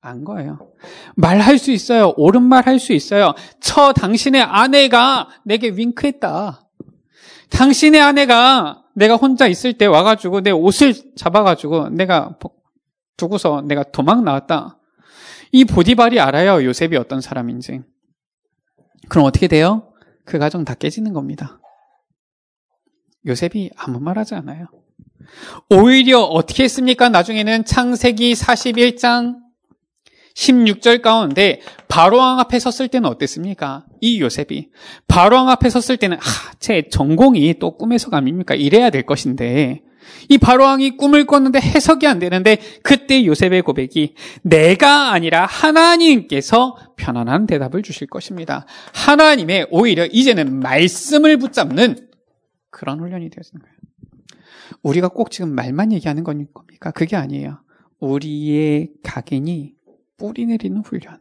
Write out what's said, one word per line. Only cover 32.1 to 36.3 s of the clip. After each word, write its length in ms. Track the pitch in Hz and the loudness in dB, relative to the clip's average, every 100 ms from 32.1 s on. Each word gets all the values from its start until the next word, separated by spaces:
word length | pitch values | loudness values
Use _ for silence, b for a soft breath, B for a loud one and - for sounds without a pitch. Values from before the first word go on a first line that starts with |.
| 233 262 254 | 4 2 0
앞에 180 | 254 247 | -2 -2
섰을 300 | 254 233 254 | -4 -6 -4
때는 200 | 254 196 | -2 -4
어땠습니까? 760 | 117 143 - 180 196 143 135 _ _ | -4 -8 -8 -12 -10 -10 -12 _ _
이 200 | 226 226 | -4 -2
요셉이 500 | 135 - 147 143 156 B B B _ | -2 -4 -10 -12 -14 B B B _
바로왕 420 | 175 185 247 262 | 4 6 4 2
앞에 180 | 254 254 | 2 0
섰을 300 | 240 233 254 | -2 -4 -4
때는 180 | 202 170 | -2 -4
"아, 40 | - | -6